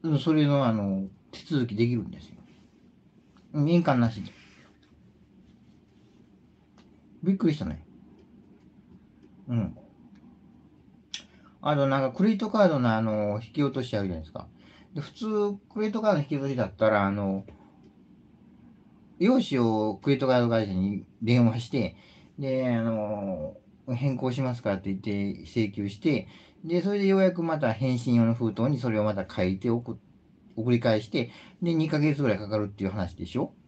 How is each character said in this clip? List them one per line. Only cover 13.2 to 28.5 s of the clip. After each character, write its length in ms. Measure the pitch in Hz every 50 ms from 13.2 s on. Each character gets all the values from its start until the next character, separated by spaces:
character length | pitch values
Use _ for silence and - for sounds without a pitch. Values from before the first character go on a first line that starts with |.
| 104 104 101 107
引 100 | 117 - -
き 80 | 151
落 120 | 143 139 139
と 80 | 139
し 120 | 123 - -
あ 60 | 104
る 40 | 101
じ 60 | 95
ゃ 40 | 87
な 40 | 80
い 20 |
で 40 | 80 80
す 40 |
か。 140 | - - - - - - - - - - - - -
で、 60 | 147
普 120 | 147 -
通、 460 | - - 226 220 214 208 208 208 202 196 _ _
ク 120 | - 208
レ 60 | 214
ジ 40 | 214
ッ 20 |
ト 80 | 202 226
カ 100 | 220 214
ー 20 |
ド 60 | 196 156
の 40 |
引 60 | 143 -
き 80 | 147
落 80 | 139 135
と 40 | 139
し 80 | 135
だ 100 | 123 110
っ 60 | 95 -
た 140 | - 110 110
ら、 160 | 110 104 98
あ 60 | 98
の、 340 | 101 104 101 98 95 98 - - - - - - _ - - - _ - - - - - - - - - - - - - - - - _ - - - - - - - -
用 220 | 175 214 262 269
紙 180 | - - 139 127
を 380 | 120 113 110 110 107 107 101
ク 140 | 92 - 143
レ 60 | 139
ジ 20 | 127
ッ 20 |
ト 60 | 135 131
カ 60 | 127
ー 60 | 123
ド 60 | 120 117
会 200 | 113 113 107 101
社 60 | 95
に 300 | 92 95 101 104 95 - - - _
電 220 | 113 110 120 123 120
話 160 | 113 110 117
し 100 | - -
て、 260 | - 135 104 90 - - - - - - - - _ -
で、 340 | 139 135 131 131 127 127 120
あ 80 | 113
の、 720 | 113 117 113 110 107 104 107 104 101 98 92 80 78 - - - _ - - _ _ 131
「変 280 | 123 120 139 143 131 120
更 140 | 135 131
し 100 | 123 131
ま 120 | 135 127 123
す 80 | 120
か」 120 | - 110 98
っ 60 | 95
て 120 | 92 98 98
言 40 | 95
っ 20 |
て 440 | - 110 101 101 101 101 98 - -
請 280 | - - 120 110 101
求 160 | 101 - 101 101
し 100 | 101 -
て、 300 | - 160 143 117 - - - - - - _ _
で、 200 | - 160 170 175
そ 100 | 160 196
れ 60 | 208 202
で 80 | 196
よ 100 | 196 190
う 60 | 190
や 100 | 190 185
く 100 | 180 175
ま 160 | 165 165 160 151
た 140 | 151 117
返 260 | 107 101 131 131 127 120
信 180 | 120 131 120
用 100 | 117 117
の 80 | 113 117
封 180 | 117 120 113